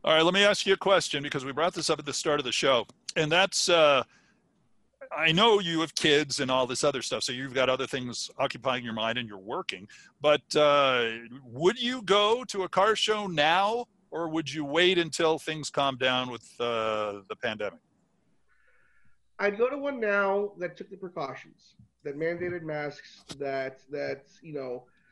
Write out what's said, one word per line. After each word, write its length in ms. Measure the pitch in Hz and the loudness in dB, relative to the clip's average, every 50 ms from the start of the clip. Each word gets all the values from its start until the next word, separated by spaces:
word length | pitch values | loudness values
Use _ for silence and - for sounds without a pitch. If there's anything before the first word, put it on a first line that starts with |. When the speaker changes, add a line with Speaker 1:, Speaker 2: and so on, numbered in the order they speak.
| - | 2
Speaker 1:
All 80 | 151 156 | 4 4
right, 100 | 156 160 | 6 4
let 100 | 170 180 | 4 4
me 100 | 196 202 | 6 4
ask 220 | 208 202 - - | 4 4 2 2
you 80 | 202 190 | 0 0
a 40 | |
question 440 | - - 185 196 175 - - - 143 | 2 4 4 4 4 4 0 -6 -6
because 240 | 139 143 - 147 127 | -6 -4 -6 -6 -6
we 60 | 139 | -6
brought 220 | 131 139 160 185 - | -2 -2 -2 -2 -2
this 160 | 180 151 - | -4 -2 -2
up 100 | 160 147 | -2 -2
at 60 | 147 | -4
the 80 | 147 131 | -8 -8
start 260 | - - 165 147 147 | -4 -2 0 0 0
of 60 | 135 | 0
the 60 | 120 | -2
show. 340 | 110 - - 139 131 120 104 - - _ _ - - | -2 0 2 4 2 2 0 -4 -14 _ _ -8 -4
And 160 | - 156 151 | -2 0 2
that's, 380 | 160 175 196 190 - - - - | 2 2 2 2 0 -2 2 4
uh, 340 | 175 165 156 147 139 131 117 _ _ _ _ _ _ _ _ _ _ _ _ _ _ _ _ _ _ _ - - - | 6 6 8 6 6 4 2 _ _ _ _ _ _ _ _ _ _ _ _ _ _ _ _ _ _ _ -16 -12 -6
I 160 | 151 160 160 | 0 0 2
know 280 | 160 175 220 233 214 202 | 4 4 6 6 6 4
you 220 | 190 170 165 160 | 2 0 -2 -2
have 120 | 165 151 - | -2 -2 -4
kids 440 | - - 156 143 147 151 139 123 - | 0 2 4 4 4 2 0 -4 -4
and 100 | 139 127 | -2 0
all 160 | 131 131 127 | 0 0 0
this 180 | 123 127 - - | 0 -2 0 0
other 180 | 147 135 127 110 | 0 0 0 -6
stuff, 180 | - 135 110 - | -4 -6 -4 -4
so 80 | - | -6
you've 220 | 123 127 135 139 123 | -6 -8 -8 -4 0
got 160 | 131 127 127 | 0 2 2
other 160 | 131 131 131 | 2 0 -2
things 460 | 117 - 135 127 123 113 - - - - - | -4 -4 -6 -6 -6 -8 -10 -10 -12 -4 -4
occupying 440 | 135 135 - 135 117 135 127 127 120 | -4 -4 -4 -4 -4 -4 -4 -2 -4
your 100 | 120 113 | -6 -6
mind 240 | 110 110 113 117 123 | -4 -4 -2 -2 -4
and 80 | 120 107 | -6 -8
you're 80 | 104 | -12
working. 500 | 95 95 104 131 175 180 - - 90 98 - - - - - _ _ | -14 -10 -8 -8 -6 -6 -8 -10 -10 -16 -20 -20 -20 -20 -20 _ _
But, 360 | - 151 151 143 _ _ - | 2 2 2 2 _ _ 2
uh, 540 | 151 151 147 143 143 139 135 127 120 117 113 113 117 117 113 120 139 135 | 4 4 6 6 6 4 4 2 2 0 -2 -4 -8 -12 -16 -18 -18 -18
would 360 | 123 113 131 160 185 226 247 | -16 -8 0 2 2 2 2
you 220 | 240 240 254 262 | -4 -6 -6 -6
go 420 | 208 170 190 208 208 208 233 247 254 | 0 2 4 4 4 2 2 0 -2
to 180 | - - 196 185 | -8 -6 -6 -4
a 60 | 170 | 0
car 260 | - 185 190 220 214 | 2 4 4 4 4
show 320 | - - - 214 214 208 | 2 0 0 0 -2 -2
now, 580 | 190 175 151 147 156 165 185 196 208 226 240 240 _ _ _ _ _ | -4 0 2 4 4 4 4 2 0 -2 -4 -6 _ _ _ _ _
or 180 | - 156 170 160 | -8 -6 -6 -4
would 220 | 156 160 160 135 | -4 -4 -4 -4
you 140 | 135 156 147 | -6 -8 -6
wait 320 | 139 143 165 180 180 190 | -2 2 4 4 4 4
until 400 | 175 170 160 131 - 170 160 160 | 2 0 -2 -2 0 2 2 2
things 320 | 143 - - 156 156 143 - | 0 -2 -6 -6 -6 -8 -4
calm 280 | - 147 139 139 131 | -2 0 0 0 0
down 340 | 120 131 131 127 127 127 127 | 0 0 2 2 0 -2 -4
with, 120 | 120 117 - - - - | -8 -12 -14 -18 -6 -4
uh, 640 | 123 120 117 113 110 110 110 107 107 104 101 101 98 _ | -2 -2 0 0 0 0 0 -2 -2 -4 -6 -8 -10 _
the 60 | 107 _ | -12 _
pandemic? 380 | - 117 110 104 104 98 85 - _ _ _ _ _ _ _ _ _ _ _ _ _ _ _ _ _ _ _ _ _ _ _ _ _ - - _ _ _ _ - | -6 -6 -4 -4 -6 -6 -6 -10 _ _ _ _ _ _ _ _ _ _ _ _ _ _ _ _ _ _ _ _ _ _ _ _ _ -20 -20 _ _ _ _ -2
Speaker 2:
I'd 180 | 196 208 202 | -2 -2 2
go 120 | 202 240 254 | 0 0 0
to 80 | 285 | 0
one 220 | 285 277 285 277 247 | -4 -6 -6 -4 -2
now 520 | 220 208 202 202 202 196 196 202 208 202 - 165 | -2 0 0 2 2 2 0 0 -2 -4 -6 -8
that 160 | 175 170 - | -10 -10 -8
took 120 | - 190 _ | -12 -16 _
the 80 | 196 | -14
precautions, 760 | 185 196 175 - 170 143 135 127 - - - _ _ _ _ _ _ - _ _ _ _ | -14 -14 -12 -8 -8 -8 -8 -10 -14 -18 -20 _ _ _ _ _ _ -20 _ _ _ _
that 140 | 147 139 | -12 -8
mandated 460 | 143 160 165 175 175 180 180 175 175 160 | -4 -4 -4 -4 -4 -6 -8 -8 -8 -8
masks, 600 | 156 151 151 147 147 143 - - - - - _ - - 139 | -8 -8 -6 -8 -8 -10 -12 -20 -20 -20 -20 _ -18 -12 -8
that, 400 | 139 139 135 135 135 131 - - _ _ | -6 -6 -4 -4 -6 -6 -10 -14 _ _
that, 320 | 143 143 139 139 135 139 - _ _ _ | -8 -8 -6 -6 -8 -10 -12 _ _ _
you 120 | - 165 147 | -18 -12 -10
know, 320 | 143 131 127 123 123 - _ _ _ _ _ | -10 -8 -8 -10 -10 -12 _ _ _ _ _